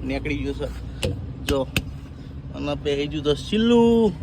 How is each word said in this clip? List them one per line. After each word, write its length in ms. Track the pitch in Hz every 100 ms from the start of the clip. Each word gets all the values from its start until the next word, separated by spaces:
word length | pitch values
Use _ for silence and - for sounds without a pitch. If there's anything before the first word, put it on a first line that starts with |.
નીકળી 340 | 131 135 143 135
ગયો 160 | 135
છે. 140 | 135 - - - - - - - - -
જો, 220 | 139 131 - - - - - - - - 135
અને 200 | 143 143
પહેરી 320 | 147 143 147
ગયું 160 | 151
તો 100 | 143 143
સિલ્લું. 800 | - 208 233 240 233 226 214 175